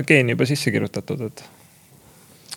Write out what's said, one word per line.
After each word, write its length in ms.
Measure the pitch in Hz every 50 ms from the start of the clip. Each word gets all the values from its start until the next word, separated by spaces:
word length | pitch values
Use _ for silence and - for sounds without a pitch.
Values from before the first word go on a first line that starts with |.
| 135
geeni 300 | - 160 139 127 120 117
juba 100 | 117 131
sisse 240 | 123 147 143 - 123
kirjutatud, 560 | 104 107 104 101 - 104 - - - 135 117
et 220 | 110 - - - - - - - - - - - - - - - - - - - - - - - - -